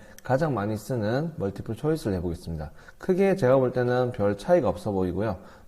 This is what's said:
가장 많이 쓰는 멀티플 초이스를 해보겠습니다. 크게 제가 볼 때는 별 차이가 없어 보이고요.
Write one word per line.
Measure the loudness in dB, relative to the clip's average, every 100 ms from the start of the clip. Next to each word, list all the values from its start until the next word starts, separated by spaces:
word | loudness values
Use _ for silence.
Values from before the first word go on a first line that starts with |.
| -20 -10
가장 | 0 0 2
많이 | 0 -2 -4
쓰는 | -4 -2 0 0 -2 -4
멀티플 | -6 -4 -8 -4
초이스를 | -2 0 -2 -2
해보겠습니다. | -2 -6 -8 -8 -8 -14 -20 -6
크게 | 0 2 2 4
제가 | 4 4
볼 | 4
때는 | 2 2 2 0
별 | 0 0 0
차이가 | 2 4 4
없어 | 0 -2
보이고요. | 0 0 0 -2 -4 -10 -20